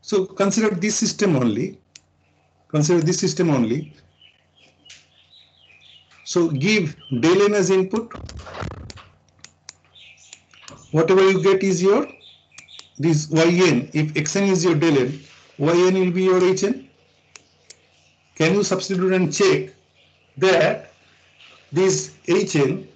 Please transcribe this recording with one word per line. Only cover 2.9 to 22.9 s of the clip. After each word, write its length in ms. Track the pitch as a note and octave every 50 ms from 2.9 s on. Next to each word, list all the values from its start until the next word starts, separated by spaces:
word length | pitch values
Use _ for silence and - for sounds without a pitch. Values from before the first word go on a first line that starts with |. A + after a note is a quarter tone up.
| F3+ E3+
this 180 | D#3+ D#3+ F3+ -
system 300 | - F3 - - F#3+ E3
only. 440 | C#3+ B2+ A#2 G#2+ A#2 D3+ F3+ - - _ _ _ _ _ _ - _ _ _ _ _ _ _ _ _ _ _ - - - _ _ _ _ _ _ _ - _ _ _ _ _ _ - _ _ - - - _ _ _ _ -
So 240 | - - F3+ E3+ -
give 480 | D3+ B2+ C#3 G3+ A3 G#3+ E3+ D3 - - - - C3+ A#2+
del 220 | A#2 D#3+ F3+ G3
N 120 | G#3 G3+ G#3
as 160 | G#3 F#3 F3
input. 420 | F#3+ F#3 F#3+ F#3+ - A3+ A3+ - - - - - - - - - - - - - - - - - - - - - _ _ _ _ _ _ _ - _ _ _ - _ _ _ _ _ - - - - _ - - - _ _ _ - - - - - - - -
Whatever 400 | - D#3 D#3+ D#3+ F#3 F#3+ F#3+ F#3+
you 100 | F#3+ F3
get 220 | D#3+ G3 F#3+ F#3+
is 180 | - G3 F#3 E3
your, 240 | F3+ F#3+ G#3 C4 D4 - - - - - - _ _ _ _ - - _ - - - _ _ -
this 320 | C#3 E3+ D#3+ D3+ D3+ -
Y 180 | D#3+ D#3 E3 E3+ F3 F3 F#3 E3+
N. 200 | C3+ A#2+ B2+ -
If 240 | - D3+ D#3 D3+ -
X 180 | D3 D3+ - -
N 140 | G3 G3+ G3 F#3
is 80 | E3 D#3+
your 100 | F#3 E3
del 240 | D3 D#3+ E3 D3 C3+ B2
N, 140 | C3+ D3 - - - - - - _ _ -
Y 140 | C#3+ D#3+ E3+ F3 F3+
N 80 | F#3 F#3 F#3+
will 120 | F#3 F#3
be 100 | E3+ F#3 F#3
your 180 | F#3 F#3 F#3 F#3
H 200 | F3+ F#3+ F#3 G3
N. 240 | - C4 - - - _ _ _ _ _ _ _ _ _ - _ _ _ _ _ _ - _ _ _ _ _ _ _ _ _ _ _ _
Can 180 | - D#3 D#3+ F#3
you 80 | G3+
substitute 500 | G3+ - F#3 F#3 - - F#3+ F3+ F#3 F#3
and 200 | F#3+ F#3 F3+ D3+ D3
check 400 | - G3+ F#3 D3+ - - - - _ _ _ _ _ _ _ _ _ _ _ _
that 560 | C3+ D#3 F#3+ F3+ E3 D#3 D#3+ - - - - _ _ _ _ _ _ _ _ _ _ - - - _ _ _
this 420 | - D#3+ F#3+ F#3+ D#3+ - - - - - _ -
H 260 | E3+ G3+ G#3 - -
N 320 | D#3 C#3 B2 - - - -